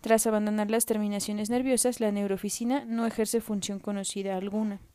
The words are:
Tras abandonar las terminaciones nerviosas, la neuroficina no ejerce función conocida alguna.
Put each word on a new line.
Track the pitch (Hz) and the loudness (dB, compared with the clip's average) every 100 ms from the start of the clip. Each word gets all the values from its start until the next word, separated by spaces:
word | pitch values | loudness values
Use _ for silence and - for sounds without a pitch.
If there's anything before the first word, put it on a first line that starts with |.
Tras | 233 220 226 | 4 4 4
abandonar | 214 214 214 208 | 2 0 0 2
las | 220 226 | 0 2
terminaciones | 214 208 202 - 208 208 | 0 0 -2 -4 -4 0
nerviosas, | 240 262 247 247 240 | 0 2 2 2 2
la | 220 | 0
neuroficina | 202 202 196 208 - 233 269 233 | 2 0 0 -2 -2 0 0 0
no | 233 226 | -2 -2
ejerce | 220 220 233 | 0 0 0
función | - 214 190 196 | 0 -4 -4 -6
conocida | - 202 196 - 196 190 | -4 -4 -4 -4 -2 -2
alguna. | 196 208 220 202 - | -2 -2 -2 -4 -12